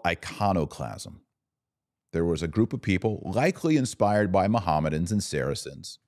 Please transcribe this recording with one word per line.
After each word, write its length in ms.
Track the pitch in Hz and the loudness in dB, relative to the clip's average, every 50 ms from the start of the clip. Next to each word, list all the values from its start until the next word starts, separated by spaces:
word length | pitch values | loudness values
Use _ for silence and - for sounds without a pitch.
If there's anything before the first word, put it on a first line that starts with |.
| - | 0
iconoclasm. 1160 | 87 85 - - - - - 104 98 95 85 71 65 - - 65 57 50 - - - - - _ _ _ _ _ _ _ _ _ _ _ _ _ _ _ _ _ _ | -2 -2 -2 -6 -10 -4 0 2 2 2 2 0 -2 -4 -8 -10 -10 -10 -12 -14 -16 -18 -20 _ _ _ _ _ _ _ _ _ _ _ _ _ _ _ _ _ _
There 140 | - 82 85 | -2 0 0
was 160 | 85 80 76 | 0 0 -2
a 60 | 85 | -2
group 260 | 80 - 110 113 - - | -2 2 2 2 2 0
of 80 | - | -2
people, 400 | - 104 95 87 - 110 104 - - | 0 0 0 2 0 -2 -2 -4 -6
likely 540 | - 110 117 147 190 - - - 160 156 | -4 -2 0 0 0 0 0 0 2 2
inspired 540 | 139 127 - - - 107 104 104 104 104 90 | 2 2 0 0 2 2 4 4 4 2 4
by 160 | 92 95 92 | 4 2 4
Mohammedans 640 | 104 117 113 87 85 78 76 76 76 78 78 87 90 | 4 2 0 2 2 2 2 2 0 0 0 0 0
and 120 | 107 101 - | 0 -2 -2
Saracens 760 | - 80 71 65 69 69 - - 69 67 - 85 - - - _ | -2 -2 -2 -2 -2 -4 -4 -8 -12 -14 -14 -16 -16 -18 -20 _